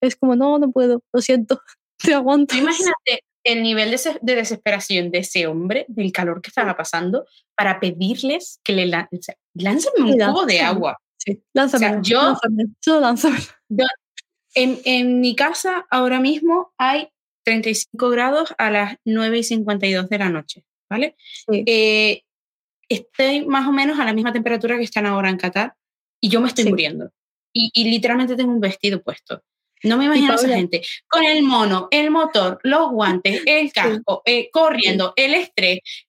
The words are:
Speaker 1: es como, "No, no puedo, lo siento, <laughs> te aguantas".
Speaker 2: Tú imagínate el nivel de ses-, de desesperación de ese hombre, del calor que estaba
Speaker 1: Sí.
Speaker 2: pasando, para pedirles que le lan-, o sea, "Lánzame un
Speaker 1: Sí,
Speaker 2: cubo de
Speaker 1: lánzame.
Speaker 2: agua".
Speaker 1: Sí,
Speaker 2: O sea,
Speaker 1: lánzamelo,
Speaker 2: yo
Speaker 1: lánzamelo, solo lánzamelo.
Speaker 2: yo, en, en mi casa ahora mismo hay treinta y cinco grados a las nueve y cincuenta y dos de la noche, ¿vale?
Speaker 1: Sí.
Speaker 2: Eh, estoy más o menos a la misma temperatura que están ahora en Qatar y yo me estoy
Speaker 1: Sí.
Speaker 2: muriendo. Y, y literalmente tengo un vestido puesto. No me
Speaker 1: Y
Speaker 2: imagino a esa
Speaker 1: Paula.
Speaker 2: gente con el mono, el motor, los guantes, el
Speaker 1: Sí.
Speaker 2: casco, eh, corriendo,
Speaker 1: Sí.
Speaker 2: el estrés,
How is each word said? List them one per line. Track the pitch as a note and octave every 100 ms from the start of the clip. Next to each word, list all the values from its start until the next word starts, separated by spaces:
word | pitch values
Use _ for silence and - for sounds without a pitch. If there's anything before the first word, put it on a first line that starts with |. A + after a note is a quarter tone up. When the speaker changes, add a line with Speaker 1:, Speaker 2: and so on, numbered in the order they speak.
Speaker 1:
es | B3+ -
como, | C4 B3
"No, | C#4 D4
no | C#4
puedo, | C4 B3 A#3+ -
lo | B3
siento, | - B3+ G#3+ C4 - -
<laughs> | _ - D#4+
te |
aguantas". | C#4+ B3+ C#4+ C#4+ B3+
Speaker 2:
Tú |
imagínate | D#4 E4+ F#4 D#4+ - A#3 - _
el | A#3+ A3+
nivel | A3+ A3 G#3+
de | B3
ses-, | D#4+ D4+
de | A#3
desesperación | A#3+ A3 A3 G#3+ G3+ - F#3 F3
de | F3
ese | F#3 F3+ E3
hombre, | D#3+ F3+ B3+ -
del | A3 F#3+
calor | F#3 F3 F3
que | -
estaba | - G#3+
Speaker 1:
Sí. | F3
Speaker 2:
pasando, | D#3+ E3 F3+ B3 - _ _
para | - G3+ F#3
pedirles | F3+ E3+ F#3+ A#3+ C4+ E4 - -
que | -
le | G3 F3+
lan-, | E3+ -
o | F3+
sea, | - - _
"Lánzame | E3+ F#3+ C4+ C5+ A#4+ A#3
un |
Speaker 1:
Sí, | B3
Speaker 2:
cubo | G#3 E4 D4+
de |
Speaker 1:
lánzame. | F3
Speaker 2:
agua". | E3+ F#3+ D#3 - _ -
Speaker 1:
Sí, | -
Speaker 2:
O |
sea, | G3+ _ C4+
Speaker 1:
lánzamelo, | C4+ B3+ G#3 G#3
Speaker 2:
yo | F#3 B3
Speaker 1:
lánzamelo, | C#4+ C4 A3+ G#3+ A3 -
solo | - D#4
lánzamelo. | B3 A#3+ D#4+ B3 - - -
Speaker 2:
yo, | G#3+ C4 - _ - - _ _ C4
en, | B3+ B3+ B3+
en | B3+ B3 B3
mi | B3 A#3
casa | D4 E4 F#4+ F4+ -
ahora | B3+ B3+ B3+
mismo | C4+ D4+ E4 F4 - -
hay | C4 D4 D4+ _ _ _ A3+
treinta | A3+ A3
y |
cinco | G#3+ - - B3
grados | A#3+ B3+ D4 D#4+ -
a | A3
las | G#3 G3+ B3
nueve | A3+ A3 A3 A#3
y |
cincuenta | A3+ A3+ G#3 G3+ G3
y |
dos | F#3 F#3
de | G#3
la | F#3+
noche, | D#3+ - - _ _ -
¿vale? | G#3+ D4+ - - - -
Speaker 1:
Sí. | G#3 A3
Speaker 2:
Eh, | A3+ A3 G#3+ G#3+ G#3 _ _ _ _ _ _ -
estoy | G#3+ - - C4+ C#4+
más | D4 C4+ C4
o |
menos | C#4 C#4 D4
a | A3+
la |
misma | A3 A#3+
temperatura | A3+ A#3 A#3 A#3 A#3+
que |
están | A3+ G#3+
ahora | G#3 G3 F#3+
en | F#3
Qatar | F3+ G3 A#3+ - _ _ _ _
y | G#3
yo | A3+
me | B3
estoy | B3
Speaker 1:
Sí. | G#3
Speaker 2:
muriendo. | F3+ D3+ D#3 - _ _ _ _
Y, | A#3 A3+
y | A#3 A3+
literalmente | A3+ A#3 A#3+ B3+
tengo | B3 B3
un | A#3+
vestido | G3 - G3+ F#3
puesto. | - - - - _ _ _ _
No | G#3+ A#3+
me |
Speaker 1:
Y | C#4+
Speaker 2:
imagino | D4 C#4
a | A#3
esa |
Speaker 1:
Paula. | C4 G3
Speaker 2:
gente | F3+ E3+ - - -
con | E4
el | D#4 D#4
mono, | C#4 A#3+ G#3 F#3 F#3
el | - D4+
motor, | D#4+ D#4 G#3+ F#3 F#3
los | C4 D4+ D#4+
guantes, | A#3 G3 F3+ G3 G#3 D#4
el | D4+ D4
Speaker 1:
Sí. |
Speaker 2:
casco, | G#3+ A#3 A3 G#3 F#3+
eh, | A#3 A#3+ A#3
corriendo, | D#4+ D#4+ C4 G#3+ F#3+ F#3 -
Speaker 1:
Sí. |
Speaker 2:
el | C4+
estrés, | E4+ F4+ - F#3 F#3 - -